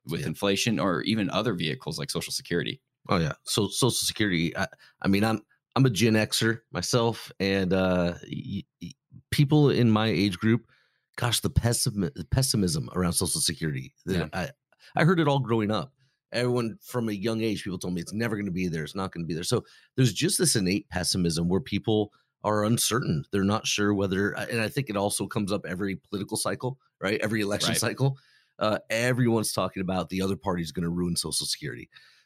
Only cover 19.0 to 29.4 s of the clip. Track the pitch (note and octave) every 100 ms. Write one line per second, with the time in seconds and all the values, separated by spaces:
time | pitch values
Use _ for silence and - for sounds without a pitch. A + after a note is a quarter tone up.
19 | F#2+ E2+ E2 E2 F2+ A2+ - - _ -
20 | B2+ F2+ E3 - E3 A#2 F#2 G2 - F#2
21 | E2+ F#2+ F2 D#2 E2+ F#2 - G2+ - G#2+
22 | G#2 _ _ _ G2+ G#2+ G#2 A#2 - A2+
23 | - D#2 C#3+ G2 G2 G#2+ - - G#2 G2+
24 | G2 F#2+ G2+ - G2+ A2+ G#2+ - - G2+
25 | G2+ - G2 A2+ G2 G2 D#2 F2+ G2+ F2
26 | - G2 G#2 G#2+ - G2 B2+ C3+ _ _
27 | F#2+ G#2+ G#2 A2 G2+ G#2 - - A2+ -
28 | C#3 C3+ _ _ _ - G#2+ G2+ - A2+
29 | B2 B2 A#2+ A2+